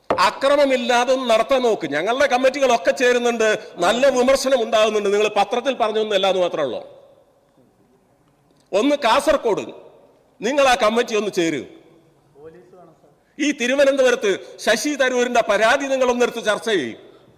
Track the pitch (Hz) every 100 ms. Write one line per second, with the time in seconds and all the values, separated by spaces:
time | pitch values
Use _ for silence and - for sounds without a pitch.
0 | - 180 196 - 269 285 277 254 240 240
1 | 247 262 247 220 220 262 240 208 147 147
2 | 196 254 285 247 269 277 262 254 294 -
3 | 247 247 240 233 220 208 - - 175 233
4 | 269 254 247 269 262 262 226 226 220 214
5 | 196 202 214 208 196 247 262 247 214 214
6 | 214 196 190 185 175 170 139 101 - -
7 | - _ _ _ _ _ 120 _ _ _
8 | _ _ _ _ _ _ _ 190 277 285
9 | 226 262 311 - 233 165 117 - - -
10 | _ _ _ - 202 285 269 247 214 226
11 | 233 214 202 190 165 143 92 - _ _
12 | _ _ _ 139 156 170 180 180 175 _
13 | _ _ _ - 302 269 240 277 269 269
14 | 254 233 208 185 - - 208 226 302 285
15 | 254 247 247 233 220 196 220 277 277 262
16 | 254 240 233 233 208 202 226 196 120 98
17 | - - _